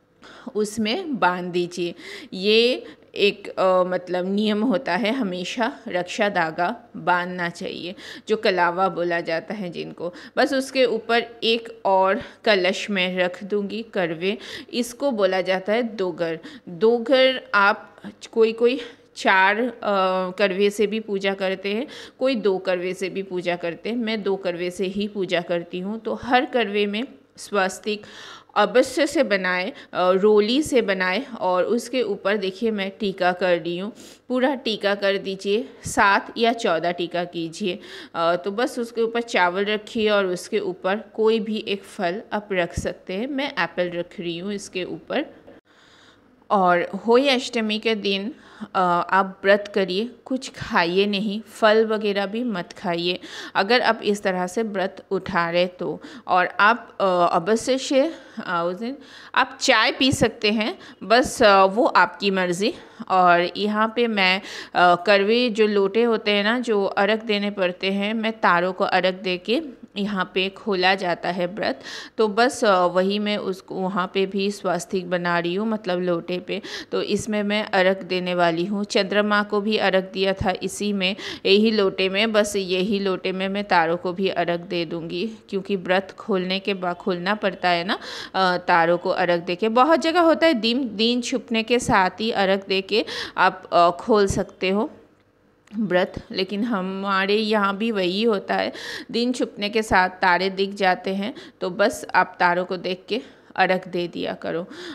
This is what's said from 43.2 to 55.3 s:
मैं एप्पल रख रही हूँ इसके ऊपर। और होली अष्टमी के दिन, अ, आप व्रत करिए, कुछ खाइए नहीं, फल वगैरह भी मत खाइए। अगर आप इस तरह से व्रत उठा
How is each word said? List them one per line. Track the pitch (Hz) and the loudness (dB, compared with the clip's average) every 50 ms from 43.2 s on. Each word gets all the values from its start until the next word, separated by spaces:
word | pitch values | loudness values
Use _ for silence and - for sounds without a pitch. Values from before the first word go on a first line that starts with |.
| 233 | -6
मैं | 269 294 262 277 277 285 190 | -4 -4 -4 -4 -4 -2 -2
एप्पल | 175 170 - - 180 175 | -2 -2 -2 -4 -4 -4
रख | 170 170 170 170 - - | -4 -6 -8 -8 -10 -10
रही | 170 170 165 170 | -8 -8 -8 -6
हूँ | 180 202 208 | -6 -8 -8
इसके | 196 202 - - 185 180 | -8 -10 -10 -8 -8 -8
ऊपर। | - 165 160 - - - 254 320 - - - - - - - _ _ _ _ _ _ _ _ - - _ _ _ _ _ _ _ - | -8 -8 -12 -10 -6 -4 -4 -4 -6 -10 -18 -20 -20 -20 -20 _ _ _ _ _ _ _ _ -20 -20 _ _ _ _ _ _ _ -2
और | 208 202 185 180 175 175 - | 0 2 4 4 4 2 0
होली | - - 190 - 220 233 247 277 285 | -2 -6 -4 0 4 4 4 6 4
अष्टमी | 254 247 262 - - 233 220 214 214 214 | 2 2 0 -2 -4 -4 -2 -2 -2 -2
के | - 226 226 | -2 -2 -2
दिन, | 208 196 202 196 196 196 233 311 - - - - - 214 - - | 0 0 -2 -2 -2 -2 -6 -8 -12 -16 -20 -18 -16 -14 -4 -2
अ, | 185 185 180 175 175 - - | 0 2 2 2 2 2 2
आप | 185 190 196 190 185 - - | 2 2 2 0 -4 -2 2
व्रत | 196 202 208 202 - - | 4 4 4 2 -2 -2
करिए, | 208 190 180 180 190 226 240 - - _ | -2 0 0 -2 -4 -4 -6 -8 -14 _
कुछ | - 262 262 - - - | -6 -6 -6 -6 -8 -12
खाइए | - - - 233 202 170 170 180 190 202 | -12 -10 -2 0 2 2 2 2 2 2
नहीं, | 208 202 196 202 214 196 220 | 2 0 -2 -2 -4 -4 -6
फल | 220 - - - 233 214 214 220 220 | -10 -12 -4 2 4 4 6 6 4
वगैरह | 214 220 214 214 208 196 202 202 | 2 0 -2 -2 -2 -2 -2 -4
भी | 190 202 226 247 | -4 -4 -6 -4
मत | 240 208 175 175 - - | -4 -4 -4 -6 -8 -12
खाइए। | - - 190 170 170 170 175 180 - - - - - - - - | -8 -6 -4 -4 -2 -2 -2 -2 -4 -8 -12 -16 -14 -14 -4 -2
अगर | - 196 196 240 247 | 0 2 4 2 4
आप | - - 226 226 - | 4 2 0 0 0
इस | 208 202 202 - | -2 -2 0 0
तरह | 196 185 180 170 | -2 -2 0 -2
से | 180 - 233 226 | -2 -2 -4 -4
व्रत | 220 196 190 180 190 - - - _ | -4 -4 -4 -4 -4 -6 -10 -8 _
उठा | 202 185 180 - | -6 -4 -4 -2